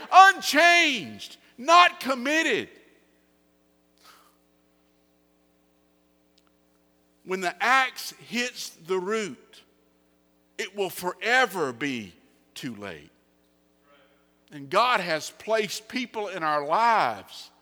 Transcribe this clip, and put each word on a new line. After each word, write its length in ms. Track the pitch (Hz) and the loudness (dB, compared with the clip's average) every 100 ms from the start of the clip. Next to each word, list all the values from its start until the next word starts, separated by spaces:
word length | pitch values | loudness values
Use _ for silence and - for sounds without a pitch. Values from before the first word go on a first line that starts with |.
| - | 6
unchanged, 1300 | 349 381 359 - 285 339 349 320 247 123 104 - - _ - | 8 8 6 0 4 6 6 2 -2 -8 -14 -18 -20 _ -8
not 400 | 262 349 349 - | 4 6 6 2
committed." 680 | 247 262 254 311 320 190 101 - _ _ _ _ _ _ _ _ _ _ _ _ - - _ _ _ _ _ _ _ _ _ _ _ _ _ _ _ _ _ _ _ _ _ _ _ _ _ _ _ _ _ _ | -6 -4 -2 -2 0 -2 -6 -14 _ _ _ _ _ _ _ _ _ _ _ _ -20 -20 _ _ _ _ _ _ _ _ _ _ _ _ _ _ _ _ _ _ _ _ _ _ _ _ _ _ _ _ _ _
When 180 | 175 190 | -8 -4
the 200 | 175 - | -4 -2
axe 520 | 214 269 254 - - - 131 | 2 2 0 -6 -14 -16 -10
hits 400 | 233 247 240 - | -6 -6 -8 -14
the 280 | - 165 185 | -16 -6 -6
root, 640 | 180 220 196 123 _ - _ _ _ _ _ _ _ _ _ - | -4 -4 -6 -10 _ -20 _ _ _ _ _ _ _ _ _ -12
it 200 | 214 202 | -10 -6
will 120 | 185 | -6
forever 840 | - 180 - 208 254 240 185 139 | -6 -8 -6 -2 0 0 -2 -6
be 400 | 117 147 123 98 - _ _ _ - | -4 -6 -6 -10 -18 _ _ _ -16
too 180 | 139 104 | -14 -12
late. 340 | 101 78 78 _ _ _ _ _ _ _ _ _ _ _ _ _ _ | -14 -14 -18 _ _ _ _ _ _ _ _ _ _ _ _ _ _
And 200 | 151 139 | -18 -4
God 320 | 180 247 233 | 0 2 0
has 300 | 175 156 - | -2 -4 -6
placed 580 | - - 220 202 - - | -12 -4 -2 -2 -8 -10
people 400 | 254 240 226 208 | -8 -8 -8 -10
in 120 | 185 | -6
our 240 | 160 151 143 | -2 -2 0
lives 840 | 185 233 214 135 104 90 - - _ | 2 2 2 0 -2 -12 -20 -20 _